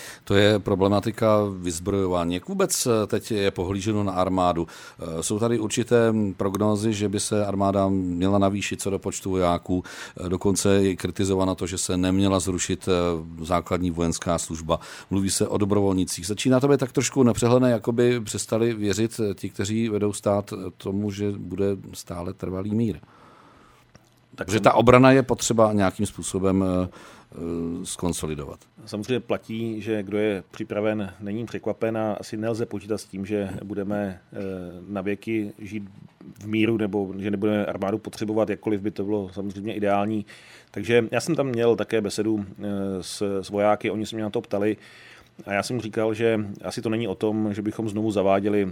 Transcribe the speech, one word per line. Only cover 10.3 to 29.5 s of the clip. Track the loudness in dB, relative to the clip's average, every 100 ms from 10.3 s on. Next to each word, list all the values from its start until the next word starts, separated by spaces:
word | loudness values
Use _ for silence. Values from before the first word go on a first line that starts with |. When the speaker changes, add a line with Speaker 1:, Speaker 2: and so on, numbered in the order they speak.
| 0 2 2 4 4
Speaker 1:
je | 4 0
kritizováno | -4 -2 0 2 0 -2
to, | -4
že | -4
se | -2 0
neměla | 2 4 4 2
zrušit, | 0 -2 -2 -2 2
eh, | 2 2 -2 -6 -10 -2
základní | 0 0 -2 0
vojenská | 0 0 0 -2 -2
služba. | -2 -6 -2 -2 -4 -16 -4
Mluví | 0 0
se | 0 0
o | 0
dobrovolnících. | 2 2 2 2 0 -4 -6
Začíná | -2 2 4
to | 4
být | 4
tak | 2
trošku | -2 0 4
nepřehledné, | 4 4 4 6 4
jako | 2 0
by | 2 4 2
přestali | -2 -6 -2 0 0
věřit, | 0 0 0 0 0 -4
eh, |
ti, | -4 -8
kteří | -6 -4 -2 -2
vedou | 0 -2
stát, | -2 0 0 0
eh, | -8 -12 -10
tomu, | -6 -4 -4
že | -4 -4
bude | -4 -6 -2 -2 -2 -8
stále | -16 -12 -10 -8
trvalý | -8 -6 -6 -2 0
mír. | 0 -2 -12 -20 -20 -20 -20 -20 -20 _ _ -20 _ _ _ -10
Speaker 2:
Tak | -2
Speaker 1:
Protože | 2
Speaker 2:
jsem |
Speaker 1:
ta | 4
obrana | 6 8 10 10
je | 8
potřeba | 4 -2 0 4 4
nějakým | 6 2 0 -4
způsobem, | -6 -6 -2 2 2 2 0 -2
eh, | -6 -20 -20 -20
eh, | -10 -6 -4 -4 -6 -8
skonsolidovat. | -4 -4 -2 -4 -6 -8 -12 _ _ -12
Speaker 2:
Samozřejmě | -8 -4 -4
platí, | -2 -6 -4